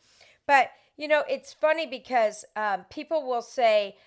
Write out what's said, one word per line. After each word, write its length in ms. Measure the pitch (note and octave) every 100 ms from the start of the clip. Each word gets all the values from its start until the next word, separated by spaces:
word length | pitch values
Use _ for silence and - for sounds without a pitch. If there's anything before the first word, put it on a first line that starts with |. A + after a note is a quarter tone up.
| _ _ _ _ -
But, 240 | C#4 - - _ -
you 120 | D4
know, 160 | D4+ -
it's 240 | C4 -
funny 340 | - D#4 D#4 D4+
because, 580 | B3 - B3 G#3+ G#3+ - G#3+
um, 280 | G#3+ F#3 -
people 360 | - D4 D#4+ B3+
will 160 | A#3+
say, 560 | A3 - A#3 G#3+ G3+ -